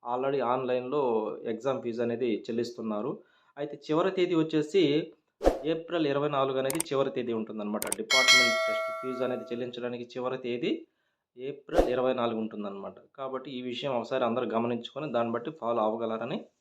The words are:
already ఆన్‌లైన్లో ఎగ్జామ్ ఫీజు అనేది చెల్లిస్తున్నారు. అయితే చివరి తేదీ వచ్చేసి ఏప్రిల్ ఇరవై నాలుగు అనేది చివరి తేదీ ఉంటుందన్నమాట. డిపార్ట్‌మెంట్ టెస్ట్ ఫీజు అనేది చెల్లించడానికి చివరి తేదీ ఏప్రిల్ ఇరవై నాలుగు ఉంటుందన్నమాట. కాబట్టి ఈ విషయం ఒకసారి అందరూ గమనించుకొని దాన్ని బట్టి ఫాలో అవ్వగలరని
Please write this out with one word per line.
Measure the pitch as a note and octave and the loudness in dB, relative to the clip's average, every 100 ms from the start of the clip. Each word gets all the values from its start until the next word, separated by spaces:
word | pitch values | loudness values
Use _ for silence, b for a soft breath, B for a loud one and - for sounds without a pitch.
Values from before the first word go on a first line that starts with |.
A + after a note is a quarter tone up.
already | A#2+ B2+ C3+ C#3 | -2 0 0 0
ఆన్‌లైన్లో | A#2 B2+ B2+ B2+ B2+ D3 C3 A2+ G#2+ A2 A#2+ | 2 2 2 0 0 0 2 2 0 -4 -4
ఎగ్జామ్ | A2 C3+ B2+ | -2 0 -2
ఫీజు | A#2+ A2+ | -2 -2
అనేది | A#2+ A#2+ B2 G2+ | -2 0 0 0
చెల్లిస్తున్నారు. | - A#2 A#2 - A2 G#2 A#2 G3+ b b b - | -2 -2 -2 -4 -4 -4 -4 -6 b b b -10
అయితే | D3 - | -8 -8
చివరి | - D#3 F#3 | -2 2 2
తేదీ | F#3+ F3 F3 | 2 2 4
వచ్చేసి | D#3+ D#3 D3+ G3 D#3+ C#3+ - - _ _ - - D3 | 2 2 2 4 6 4 0 -10 _ _ 2 2 -4
ఏప్రిల్ | E3 E3 F3 D3+ | -4 -2 0 2
ఇరవై | C#3 D3 | 2 2
నాలుగు | C#3+ C3+ C3 | 2 2 2
అనేది | C3 C3+ | 0 0
చివరి | - C3+ C3+ | 0 2 2
తేదీ | B2+ A#2 | 0 -2
ఉంటుందన్నమాట. | A2+ G#2+ G#2+ G#2 G#2 - | -2 -4 -6 -4 -4 -4
డిపార్ట్‌మెంట్ | - A2 - B2 - A#2+ - - | -6 0 4 8 8 6 2 0
టెస్ట్ | - - - | -2 -4 -6
ఫీజు | B2+ B2 | -6 -4
అనేది | B2 B2 | -2 -4
చెల్లించడానికి | A2+ A#2+ B2 A#2+ B2 A#2+ | -4 -6 -6 -6 -6 -6
చివరి | A#2+ C3 B2 B2+ | -8 -4 -4 -4
తేదీ | B2+ A#2+ D#3+ E4 - _ _ _ _ B2 | -4 -2 0 -2 -6 _ _ _ _ -12
ఏప్రిల్ | C3 D3 - D3+ A2 | -10 -10 -2 2 4
ఇరవై | B2 B2+ | 4 2
నాలుగు | B2 A#2 A2 | 2 2 0
ఉంటుందన్నమాట. | A2 G#2+ G2+ G2 G2 F#2 - - | -4 -4 -8 -8 -10 -12 -20 -10
కాబట్టి | C3+ C3 C3 | -6 -6 -6
ఈ | B2+ | -8
విషయం | B2+ A#2+ C#3+ B2 | -6 -4 -2 -2
ఒకసారి | A2 C3 | 0 0
అందరూ | A#2+ A#2+ A#2+ | 2 2 2
గమనించుకొని | A2 A#2 A#2+ - - D3+ | 0 0 -2 -4 -8 -2
దాన్ని | A#2 A#2 | 0 0
బట్టి | A#2 A#2+ | -2 -4
ఫాలో | D#3 A#2 A#2 | -6 -2 2
అవ్వగలరని | A2 A2 A2+ A2 A#2 G3+ - _ | 2 2 -2 -2 -4 -6 -8 _